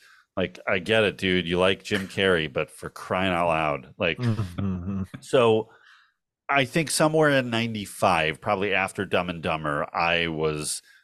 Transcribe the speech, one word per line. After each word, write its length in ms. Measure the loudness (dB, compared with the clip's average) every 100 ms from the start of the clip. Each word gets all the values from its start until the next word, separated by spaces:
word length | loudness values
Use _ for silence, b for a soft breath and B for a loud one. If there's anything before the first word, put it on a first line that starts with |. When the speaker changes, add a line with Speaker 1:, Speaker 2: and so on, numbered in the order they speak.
| b b b -4
Speaker 1:
Like, 220 | -4 -4 -4
I 140 | -2
get 240 | 2 2
it, 120 | 2 2
dude. 300 | 0 2 2
You 140 | 2
like 240 | 2 2
Jim 240 | -2 -4 -2
Carrey, 440 | 0 2 2 0
but 160 | -4 -6
for 220 | -10 -16
crying 420 | -14 -4 -2 0
out 140 | 0 0
loud. 480 | 0 0 -4 -8 -4
Like, 220 | -2 -2
Speaker 2:
Mm-hmm. 840 | -2 -2 -4 -6 -6 -6 -6 -6 -8 -12
Speaker 1:
so 480 | 0 4 4 2 -2 b b b b b _ _ -2
I 160 | 0
think 260 | 2 0 -2
somewhere 400 | 2 2 4 4
in 180 | 4 2
ninety-five, 920 | -2 -2 -4 -8 0 2 4 2 -2
probably 340 | -2 -2 0
after 300 | 0 -2 -4
Dumb 260 | -2 0 0
and 100 | -4
Dumber, 460 | -4 -2 -2 -4 -2
I 320 | -2 0 2 0
was 560 | 0 -2 -2 -4 -8 b b